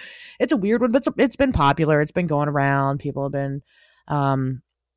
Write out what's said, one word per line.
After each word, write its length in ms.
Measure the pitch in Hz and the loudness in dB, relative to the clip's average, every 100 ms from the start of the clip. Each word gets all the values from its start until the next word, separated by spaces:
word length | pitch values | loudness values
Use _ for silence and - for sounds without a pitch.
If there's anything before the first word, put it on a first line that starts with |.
| - - - - | -12 -16 -16 -4
it's 120 | 247 | 0
a 60 | 269 | 0
weird 240 | 202 240 | 2 2
one, 100 | 240 | 2
but 140 | 262 - | 0 0
it's, 120 | 277 | 0
it's 180 | 277 - | 0 2
been 160 | 277 | 0
popular. 480 | 185 143 143 156 147 | 4 2 4 2 2
It's 100 | 147 | 2
been 160 | 185 170 | -2 -2
going 220 | 147 147 | 0 0
around. 500 | 143 139 139 139 139 | 0 2 2 0 -2
People 240 | 143 139 | -6 -6
have 80 | 139 | -6
been, 300 | 139 139 139 _ _ _ _ - | -4 -4 -8 _ _ _ _ -4
um, 520 | 147 139 135 131 131 _ _ _ | 0 0 0 -2 -6 _ _ _